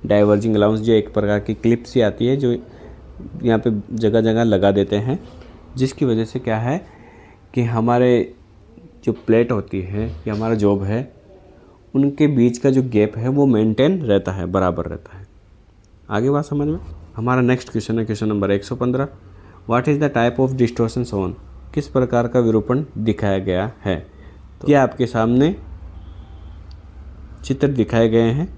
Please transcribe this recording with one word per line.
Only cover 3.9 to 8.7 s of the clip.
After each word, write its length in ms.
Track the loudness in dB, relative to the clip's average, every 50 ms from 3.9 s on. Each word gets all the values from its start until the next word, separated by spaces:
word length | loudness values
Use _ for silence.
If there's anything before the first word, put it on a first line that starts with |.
| -6
जगह 260 | 0 0 2 2 2
जगह 220 | 2 2 2 2 2
लगा 280 | 2 2 4 4 4
देते 240 | 4 2 0 0 0
हैं, 240 | -2 -2 -2 -4 -6 -6 -14 -20 -20 -20 -20 -20 -20 -20 -16 -4
जिसकी 280 | -2 -2 -2 -2 -2 -2
वजह 200 | 0 0 0 -2
से 140 | -4 -6 -8
क्या 180 | -4 -2 -2
है 280 | -2 -2 -2 -4 -4 -6 -12 -20 -20 -20 -20 -20 -20 -20 -20 -20 _ -20 -6 -4
कि 80 | -2
हमारे 720 | -2 0 0 0 2 2 4 4 4 4 4 2 2 -2 -6 -20 -20 _ -20 -20 -20 -20